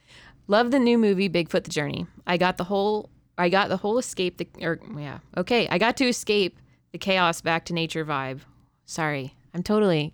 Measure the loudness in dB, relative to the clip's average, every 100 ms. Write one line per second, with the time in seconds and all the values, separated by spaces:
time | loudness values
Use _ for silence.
0 | _ -20 -20 -20 0 2 4 4 4 4
1 | 4 2 2 0 0 -2 -2 -4 -4 -6
2 | -8 -10 -4 0 0 0 -2 0 0 -2
3 | -6 _ _ -2 2 2 2 0 -2 -2
4 | -2 -4 -4 -4 -12 -8 -6 -6 -8 -12
5 | -12 -14 -10 -6 0 2 2 2 0 2
6 | 0 0 0 0 0 -4 -18 _ _ -8
7 | -2 2 2 0 -2 -2 -2 -4 -4 -4
8 | -4 -4 -6 -10 -14 _ _ _ -14 -4
9 | -4 -4 -6 -14 _ -8 0 2 4 2
10 | 0